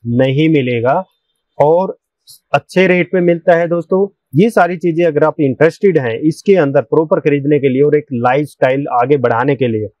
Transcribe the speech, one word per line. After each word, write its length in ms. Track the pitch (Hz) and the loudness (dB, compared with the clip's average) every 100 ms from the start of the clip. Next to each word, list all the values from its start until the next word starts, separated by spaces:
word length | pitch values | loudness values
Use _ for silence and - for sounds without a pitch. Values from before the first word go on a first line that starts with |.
| 117 | -2
नहीं 420 | 120 131 135 160 | 0 0 2 2
मिलेगा 560 | 151 123 120 120 165 190 _ _ _ _ - | 2 0 -2 0 -2 -4 _ _ _ _ -2
और 360 | 143 170 190 - _ _ _ - _ | 2 2 -2 -8 _ _ _ -20 _
अच्छे 340 | 143 _ 180 185 | -6 _ 0 2
rate 260 | 180 175 | 0 0
पे 80 | 185 | 0
मिलता 360 | 175 170 185 170 | 0 0 0 0
है। 120 | 170 | 0
दोस्तों 480 | 170 165 190 196 _ _ | -4 -2 -2 -2 _ _
ये 160 | 135 220 | 0 2
सारी 260 | 214 175 175 | 2 0 0
चीजें 280 | 175 160 | -2 0
अगर 200 | 170 147 | 0 2
आप 160 | 147 - | 0 0
interested 580 | 139 123 143 - 202 156 | -4 2 0 2 0 0
हैं 220 | 123 113 | -2 -2
इसके 340 | 156 156 - | -4 -2 0
अंदर 260 | 190 143 139 | 2 2 0
proper 400 | - 151 165 180 | 0 -2 0 -2
खरीदने 380 | 156 143 139 147 | 0 -2 0 0
के 100 | 135 | 0
लिए 140 | 127 | 0
और 140 | 147 147 | 2 0
एक 100 | 147 | -2
lifestyle 760 | 123 120 135 147 _ 131 139 147 123 | -4 -2 -2 -4 _ 0 0 -2 -2
आगे 140 | 123 143 | 0 0
बढ़ाने 400 | 120 113 131 139 | 0 0 -2 -2
के 120 | 123 | -2
लिए 200 | 110 107 _ | -2 -6 _